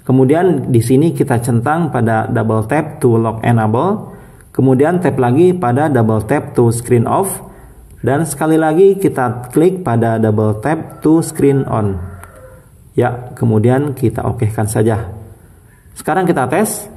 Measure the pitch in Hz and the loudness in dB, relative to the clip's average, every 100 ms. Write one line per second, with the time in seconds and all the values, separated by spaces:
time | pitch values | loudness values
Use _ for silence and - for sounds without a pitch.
0 | - 131 131 160 185 151 120 120 110 131 | 2 2 4 4 2 0 0 0 2 2
1 | 165 139 139 117 - 120 120 156 - 135 | 2 0 0 0 0 -2 0 -2 -2 0
2 | 113 110 113 113 110 110 107 147 151 - | 0 0 -2 -2 0 0 0 -2 -4 -2
3 | 127 113 113 113 117 117 110 110 170 208 | 2 2 0 -2 0 2 2 0 0 -2
4 | - - - - - - 131 127 147 180 | -6 -18 -20 -20 -12 0 2 4 2 2
5 | 180 127 123 127 180 180 131 120 156 131 | 0 0 0 4 4 2 0 0 2 2
6 | 113 110 107 147 143 - 117 113 - 123 | 2 0 0 -2 -2 0 2 0 0 0
7 | 113 127 196 - - - - - - - | 2 0 -2 -6 -14 -20 -20 -20 -20 -8
8 | 123 135 165 - 156 160 160 156 196 196 | -2 -2 -2 -4 0 2 2 4 4 4
9 | 160 139 123 117 - - 170 185 - 117 | 0 0 -4 -4 -4 0 2 0 -2 0
10 | 117 113 110 104 107 107 139 160 - - | 0 2 2 2 0 0 -2 -4 -6 -4
11 | 151 160 160 - 139 139 - 113 104 95 | 2 2 0 0 2 2 0 -2 -2 -4
12 | 90 - - - - - - - - - | -8 -16 -20 -20 -20 -20 -20 -20 -8 -2
13 | 120 120 - - 117 107 110 117 127 - | -2 -2 -12 -4 0 2 2 0 -2 -2
14 | 113 - 117 - 107 - 104 113 107 107 | -2 -2 -6 -2 -4 -2 -4 0 0 0
15 | - - - - - - - _ - - | -6 -14 -18 -20 -20 -20 -20 _ -20 -14
16 | - 160 185 170 127 160 214 - - | -4 -2 0 0 0 0 -2 -4 -12